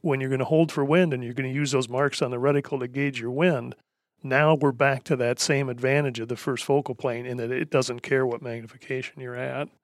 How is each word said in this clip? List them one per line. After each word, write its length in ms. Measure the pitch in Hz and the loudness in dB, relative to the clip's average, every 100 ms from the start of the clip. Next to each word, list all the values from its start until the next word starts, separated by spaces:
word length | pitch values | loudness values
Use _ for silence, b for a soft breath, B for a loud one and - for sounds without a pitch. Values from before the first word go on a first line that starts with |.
when 180 | 170 135 | 0 -2
you're 100 | 131 | 0
gonna 140 | 131 | -2
hold 260 | 127 156 165 | 2 4 4
for 140 | - | 2
wind 300 | 139 165 180 | 2 4 4
and 100 | 131 | 0
you're 100 | 120 | -4
gonna 140 | 123 131 | -4 -4
use 220 | 131 147 | -2 0
those 180 | 135 120 | 0 0
marks 320 | 123 139 - | 0 0 0
on 100 | 131 | -2
the 60 | 123 | 2
reticle 420 | 135 143 135 139 | 2 2 0 -6
to 80 | 123 | -4
gauge 320 | 127 143 127 | -2 -4 -4
your 100 | 117 | -6
wind, 440 | 127 180 143 120 - _ _ _ _ | 2 2 2 -4 -14 _ _ _ _
now 320 | 139 147 151 | 0 4 6
we're 180 | 156 143 | 6 4
back 320 | 120 139 131 | 4 2 2
to 120 | - 135 | -2 0
that 220 | 120 123 | 0 0
same 280 | - 143 135 | 0 0 0
advantage 520 | 120 127 139 143 117 | -2 2 2 0 -4
of 80 | 113 | -6
the 80 | 120 | -6
first 280 | - 127 | -4 -4
focal 300 | - 139 135 | 2 0 0
plane 320 | 123 135 117 123 | -4 -4 -4 -6
in 100 | 123 | -6
that 120 | 117 | -4
it 200 | 127 156 | -4 0
doesn't 300 | 139 127 120 | 0 0 -4
care 260 | - 135 131 | 0 2 2
what 160 | 117 | -2
magnification 760 | 127 117 113 127 - 131 131 - | -6 -10 -12 -18 -8 -8 -8 -12
you're 160 | 127 123 | -12 -8
at. 320 | 131 131 147 _ | -6 -6 -8 _